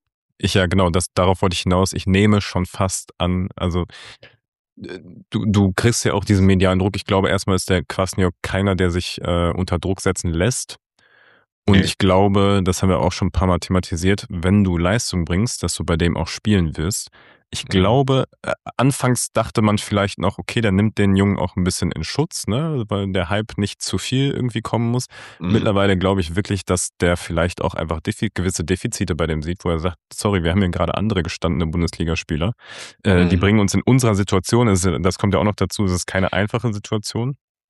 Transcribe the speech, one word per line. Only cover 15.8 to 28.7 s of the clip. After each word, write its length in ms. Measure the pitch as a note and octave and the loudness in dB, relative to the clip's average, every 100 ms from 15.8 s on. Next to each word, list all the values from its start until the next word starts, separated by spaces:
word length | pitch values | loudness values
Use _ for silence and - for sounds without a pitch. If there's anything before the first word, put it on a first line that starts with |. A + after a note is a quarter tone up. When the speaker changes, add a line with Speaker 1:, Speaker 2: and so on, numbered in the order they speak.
Speaker 1:
bei 120 | D#2 E2 | -2 2
dem 200 | E2+ - | 2 0
auch 100 | E2 | -4
spielen 500 | - G#2+ G2+ E2 C#2+ | -4 0 2 2 -2
wirst. 320 | D#2+ - - - - _ - | -4 -4 -10 -18 -20 _ -14
Ich 100 | - | -12
Speaker 2:
Mhm. 40 | - | -2
Speaker 1:
glaube, 560 | G2 G#2+ C3 C3+ C3 - _ | 2 4 2 2 0 -2 _
äh, 140 | - - - - | -8 -8 -8 0
anfangs 520 | B2+ - B2+ A#2+ - | 0 2 0 0 -2
dachte 300 | A2+ A2 - | -2 -2 2
man 160 | G#2+ G#2 | 2 2
vielleicht 420 | - G2+ G2+ - | 0 0 0 0
noch, 200 | G2 - | -4 -4
okay, 240 | - A#2+ | -6 -2
der 100 | A2 | 2
nimmt 240 | F#2+ G#2+ - | 2 2 2
den 180 | G2+ F#2+ | 2 4
Jungen 220 | G2+ G2 | 2 0
auch 160 | F2+ | -2
ein 100 | - | -2
bisschen 280 | F2+ - F2 | -2 0 -4
in 100 | - | -4
Schutz, 440 | D#2+ - D#3+ - - | -6 -4 -4 -4 -4
ne, 360 | A2+ D#3+ C#3+ G#2+ | -4 -2 -4 -4
weil 240 | G2+ G2 | -2 -2
der 160 | F#2 F#2 | -2 -2
Hype 300 | G2+ G#2+ - | -2 -4 -4
nicht 240 | G#2 - | -4 -4
zu 160 | - F#2+ | -6 -6
viel 320 | - B2+ C#3 | -2 -2 -2
irgendwie 320 | - B2 A#2+ | -2 -4 -4
kommen 280 | - A2+ A#2 | -4 -2 0
muss. 140 | B2 - - - - | -2 -4 -12 -20 -10
Speaker 2:
Mhm. 140 | E2+ | 0
Speaker 1:
Mittlerweile 460 | G#2+ A2 G2 G2 F#2+ | 0 2 2 2 4
glaube 240 | F#2+ G2 | 2 2
ich 120 | E2 | 0
wirklich, 300 | E2+ - G2 | -2 -2 -2
dass 280 | - F2+ - - | 0 -2 -2 -2
der 200 | F2 F2 | 0 0
vielleicht 420 | - E2 F2 - | -2 -2 -2 -2
auch 140 | E2 | -6
einfach 260 | E2+ E2 D#2+ | -4 -4 -4
Defi-, 300 | G2+ - A2 | -6 -4 -4
gewisse 320 | - F2+ - | -2 -4 -2
Defizite 500 | E2+ | -2